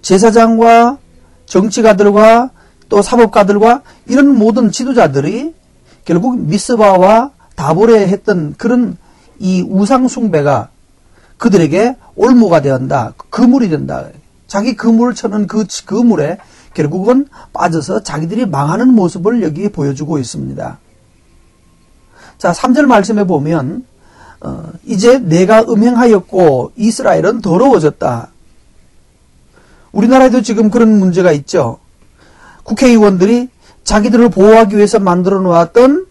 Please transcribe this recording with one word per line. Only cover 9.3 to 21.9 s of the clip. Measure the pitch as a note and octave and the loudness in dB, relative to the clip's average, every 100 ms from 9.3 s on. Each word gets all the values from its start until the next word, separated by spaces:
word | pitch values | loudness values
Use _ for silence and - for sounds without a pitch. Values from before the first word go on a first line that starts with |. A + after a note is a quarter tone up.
| _ | _
이 | F#3+ F#3 F3+ | -4 -4 -2
우상 | F#3+ G3+ C4 B3+ | -2 0 0 -2
숭배가 | C4 A3+ E3 C#3+ C3 G#2+ _ _ _ _ _ _ _ | -4 -2 -2 0 -2 -6 _ _ _ _ _ _ _
그들에게 | A#3 F#3+ D#3 E3+ A#3+ C4+ _ - | 0 2 2 0 -2 -4 _ -2
올무가 | A#3 B3 G#3+ E3 | 2 4 4 2
되었다. | C#3 C3 C3 C3+ A2+ - - | 0 -4 -4 -6 -6 -12 -12
그물이 | - A#3+ C4+ A3 | 0 2 2 0
된다. | D3+ C#3 - - - _ _ _ | -4 -6 -10 -12 -20 _ _ _
자기 | G3 A#3 A#3+ | -6 -4 -4
그물을 | A#3 A3+ A#3+ | 0 0 0
쳐는 | G#3 G3+ G#3 G3 | -4 -6 -6 -4
그 | G#3 G#3+ | -4 -6
치-, | - - | -10 -8
그물에 | G3 A#3+ F#3 D3 F#3 - _ _ | -2 0 0 -2 -8 -14 _ _
결국은 | - D3+ F3+ G3+ B3+ C#4 - - | -6 -6 -4 0 0 -2 -12 -16
빠져서 | - F3 E3 C#3+ F3 | -6 -4 -4 -4 -8
자기들이 | - D3+ E3 A3 A#3 | -6 -8 -6 -6 -6
망하는 | D3+ C#3+ F#3+ B3+ | -4 -4 0 2
모습을 | A#3 F3+ F3+ F3+ A#3+ | 2 0 -2 -4 -2
여기에 | F3 D3+ G#3 | -4 -6 -8
보여주고 | G3+ C#3+ C3+ D3 D#3 | -6 -6 -6 -8 -8
있습니다. | A#2+ - C3+ C3+ - - _ _ _ _ _ _ _ _ _ _ _ | -8 -10 -12 -12 -14 -16 _ _ _ _ _ _ _ _ _ _ _